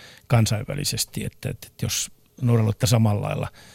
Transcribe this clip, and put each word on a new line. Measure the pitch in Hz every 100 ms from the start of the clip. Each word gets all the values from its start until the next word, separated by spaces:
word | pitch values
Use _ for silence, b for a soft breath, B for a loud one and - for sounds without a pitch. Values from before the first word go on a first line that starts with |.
| B B B
kansainvälisesti, | 117 107 104 - 95 - - - -
että, | - - -
että, | - -
että | -
jos | 101 - - - _ -
Nuoralotta | 120 117 110 - -
samalla | 117 110 101 101
lailla | - 101 B B